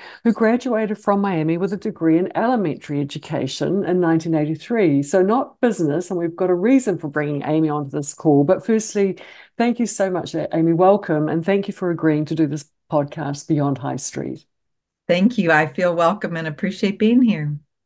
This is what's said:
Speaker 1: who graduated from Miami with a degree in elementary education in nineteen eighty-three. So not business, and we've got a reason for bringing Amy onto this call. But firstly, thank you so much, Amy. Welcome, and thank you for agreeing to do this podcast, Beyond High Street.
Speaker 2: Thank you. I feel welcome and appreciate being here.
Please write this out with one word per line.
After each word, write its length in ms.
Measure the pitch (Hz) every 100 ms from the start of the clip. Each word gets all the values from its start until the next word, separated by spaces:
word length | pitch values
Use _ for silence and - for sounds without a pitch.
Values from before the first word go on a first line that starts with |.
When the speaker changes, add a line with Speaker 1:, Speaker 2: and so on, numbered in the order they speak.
| - -
Speaker 1:
who 100 | 233
graduated 640 | 214 220 240 254 220 214 214
from 240 | - 202
Miami 380 | 196 170 156 170
with 140 | 190
a 40 | 202
degree 400 | 214 - 160 160
in 180 | 185 -
elementary 640 | 226 254 175 127 - 143
education 840 | 143 151 - 151 135 - 147 190 175
in 140 | 180
nineteen 340 | 170 165 165
eighty-three. 720 | 160 151 156 - 233 175 139
So 180 | 143 190
not 400 | 190 240 - -
business, 480 | 240 208 156 151 180
and 100 | 180
we've 160 | 170 170
got 140 | 185
a 60 | 175
reason 420 | 214 269 233 170
for 100 | 151
bringing 360 | 151 147 143
Amy 260 | - 156 156
onto 220 | 147 139
this 240 | 147 143 -
call. 280 | 160 143
But 220 | 147 185 -
firstly, 540 | 220 - 208 196 180 - - - -
thank 200 | 240 240
you 60 | 220
so 240 | - 190
much, 240 | 180 - 165 -
Amy. 220 | 165 165
Welcome, 560 | 165 185 202 202 151 156
and 160 | 160 165
thank 220 | 202 196
you 60 |
for 180 | - 180
agreeing 340 | 165 160 151 151
to 100 | 160
do 120 | 151
this 180 | 147 - _ _
podcast, 560 | 156 143 - 143 143 -
Beyond 300 | 151 143 135
High 200 | 139 131
Street. 460 | - - - - _ _ _ _ _ _ -
Speaker 2:
Thank 300 | 175 208 247
you. 140 | 165
I 160 | 156 156
feel 260 | 139 180
welcome 420 | 170 165 208 180 165
and 120 | 160
appreciate 500 | 151 185 - 196 202
being 240 | 214 240
here. 380 | 240 160 151 147 - _